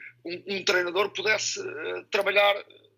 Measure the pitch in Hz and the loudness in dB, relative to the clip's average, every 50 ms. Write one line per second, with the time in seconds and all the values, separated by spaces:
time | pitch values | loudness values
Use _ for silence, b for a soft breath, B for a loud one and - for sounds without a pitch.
0 | B B B _ - 170 175 180 - - 202 190 180 - 190 180 180 175 170 175 | B B B _ -12 -10 -10 -10 -8 -6 -6 -2 0 2 2 2 2 0 0 0
1 | 208 202 - - - 214 220 196 - - - - - - - - - - - - | 0 0 -2 -2 0 0 0 0 0 -4 -6 -6 -8 -8 -10 -8 -8 -6 -6 -8
2 | - _ - 202 196 190 196 202 202 202 202 202 - - - _ _ _ _ | -6 _ -2 0 0 2 4 6 6 6 4 2 -4 -12 -20 _ _ _ _